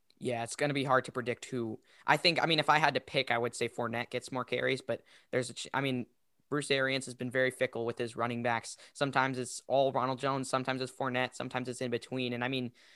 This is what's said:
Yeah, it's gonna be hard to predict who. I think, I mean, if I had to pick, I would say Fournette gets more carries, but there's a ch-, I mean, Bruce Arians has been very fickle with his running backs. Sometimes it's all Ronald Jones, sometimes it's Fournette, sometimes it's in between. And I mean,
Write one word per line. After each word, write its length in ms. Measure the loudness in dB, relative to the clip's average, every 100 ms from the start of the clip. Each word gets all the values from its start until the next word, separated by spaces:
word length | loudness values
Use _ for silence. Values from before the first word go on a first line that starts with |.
| _ -8
Yeah, 240 | -4 -4
it's 140 | -4 -2
gonna 160 | 0
be 100 | 0
hard 220 | 4 2 2
to 60 |
predict 320 | -4 -4 -4 -4
who. 340 | -4 -4 -6 _ -2 4
I 120 | 6
think, 260 | 6 4
I 20 | 4
mean, 140 | 4
if 100 | 4
I 80 | 6
had 160 | 4
to 60 | 2
pick, 320 | 0 0 2
I 80 | 2
would 160 | 0 -2
say 140 | -4
Fournette 420 | -2 -4 -4 -4
gets 220 | -6 -4
more 100 | -6
carries, 380 | -2 0 0 0
but 200 | -2 -6 -8 -20 _
there's 180 | -2 -2
a 40 |
ch-, 160 | -6 -4
I 80 | -2
mean, 240 | 0 -2 -6 _ _ _ _
Bruce 220 | -2 0
Arians 360 | 2 2 0 -4
has 100 | -8
been 160 | -2
very 180 | 2 2
fickle 360 | 2 -2 0 -4
with 120 | -4
his 180 | -4 -2
running 280 | -2 0
backs. 340 | 0 -2 -4 -14 -14
Sometimes 460 | -4 0 2 2 0
it's 240 | -6 -8 0
all 240 | 2 4
Ronald 280 | 2 0 0
Jones, 280 | -2 -2 0
sometimes 340 | 0 0 -2
it's 100 | -4
Fournette, 420 | -4 -2 0 -2
sometimes 360 | -4 -4 -4 -4
it's 120 | -4
in 80 | -2
between. 440 | -4 -4 -4 -2
And 100 | -2
I 60 | -2
mean, 220 | -2 -4 -8 -20